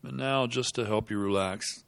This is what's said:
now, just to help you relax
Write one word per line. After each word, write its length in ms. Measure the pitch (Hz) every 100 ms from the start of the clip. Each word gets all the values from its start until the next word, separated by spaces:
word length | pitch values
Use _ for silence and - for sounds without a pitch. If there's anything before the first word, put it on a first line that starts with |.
| 139 131
now, 300 | 135 135 127
just 280 | 123 123 -
to 100 | 107
help 240 | 107 113
you 80 | 104
relax 640 | 98 98 95 98 - -